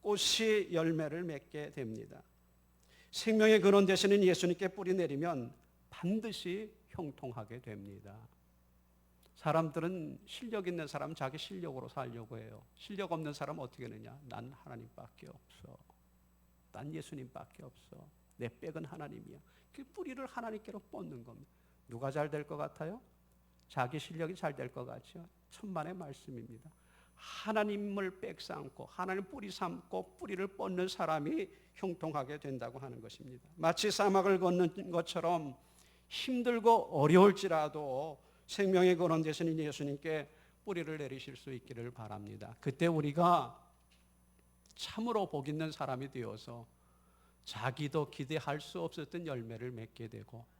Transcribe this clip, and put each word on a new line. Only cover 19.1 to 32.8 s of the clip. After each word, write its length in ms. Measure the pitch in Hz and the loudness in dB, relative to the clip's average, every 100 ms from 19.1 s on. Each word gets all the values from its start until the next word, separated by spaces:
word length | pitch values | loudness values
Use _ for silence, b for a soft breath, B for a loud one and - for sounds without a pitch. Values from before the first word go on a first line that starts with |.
| - - - - b b | -12 -16 -18 -20 b b
그 140 | - 277 | -20 -16
뿌리를 320 | - 359 254 262 | -12 -10 -8 -10
하나님께로 540 | - 226 220 214 202 - | -8 -8 -8 -10 -14 -14
뻗는 320 | - 175 135 | -12 -12 -12
겁니다. 260 | 117 113 139 b b b b | -16 -18 -20 b b b b
누가 240 | 117 139 | -6 -4
잘 180 | 139 151 | -2 -2
될 160 | 147 147 | -4 -6
것 120 | 151 | -6
같아요? 420 | 147 - 156 220 - _ _ _ _ _ - | -8 -8 -10 -10 -16 _ _ _ _ _ -8
자기 280 | - 123 151 | -2 -2 -2
실력이 380 | - 160 165 185 | -8 -6 -6 -4
잘 220 | 160 139 | -4 -4
될 120 | 131 | -8
것 120 | - 127 | -10 -12
같죠? 400 | 123 - 175 170 _ _ | -12 -16 -18 -20 _ _
천만의 420 | - 208 180 156 | -16 -8 -6 -6
말씀입니다. 760 | 185 160 139 - 127 117 117 156 - b b b b | -8 -10 -14 -14 -14 -14 -16 -20 -20 b b b b
하나님을 1040 | - - 208 220 208 202 208 202 190 185 | -14 -8 -2 2 2 0 -4 -2 -4 -4
빽 220 | - 156 | -10 -10
삼고 460 | - - 143 - - | -10 -10 -10 -12 -12
하나님 360 | - 185 190 | -6 -4 -4
뿌리 260 | 190 277 202 | -4 -10 -12
삼고 680 | 185 175 175 - 185 185 - | -6 -6 -6 -8 -8 -8 -10
뿌리를 260 | 349 185 190 | -8 -6 -6
뻗는 420 | - - 180 185 | -4 -4 -2 -2
사람이 580 | - 165 156 147 320 - B B B | 0 0 0 0 -2 -4 B B B
형통하게 640 | 190 175 160 151 131 147 | -6 -4 -4 -4 -4 -6
된다고 380 | 147 135 117 135 | -8 -6 -8 -10